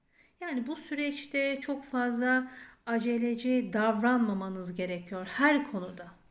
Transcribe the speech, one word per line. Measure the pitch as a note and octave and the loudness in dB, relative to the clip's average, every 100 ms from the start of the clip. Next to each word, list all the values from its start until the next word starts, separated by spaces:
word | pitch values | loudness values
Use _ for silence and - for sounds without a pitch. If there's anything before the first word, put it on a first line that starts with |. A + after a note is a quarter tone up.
| _ _ _ _ | _ _ _ _
Yani | F4 B3+ B3+ | -4 -4 -4
bu | D#4+ | -6
süreçte | - D4 D4 C#4+ - C#4 C#4 C4+ | -6 -2 -2 -4 -4 0 0 -2
çok | - C#4 | -4 -6
fazla | - B3 B3 A#3 B3+ B3+ B3+ - - - - | -4 -2 0 2 2 2 0 -8 -20 -14 -4
aceleci | A3+ A#3+ A#3 A#3+ A#3 B3+ B3+ G3 | 0 2 2 2 0 2 2 2
davranmamanız | G#3 A3 G#3+ A#3+ B3+ A3 G3 F#3+ F#3+ F3+ | 2 2 4 4 4 4 0 -4 -6 -6
gerekiyor | F3+ F3+ F3 F3 F#3 F#3 | -4 -4 -4 -6 -8 -6
her | - D4 D4 C#4+ | 2 4 4 2
konuda. | G3+ F#3 F3+ F3 - _ | -6 -8 -10 -16 -20 _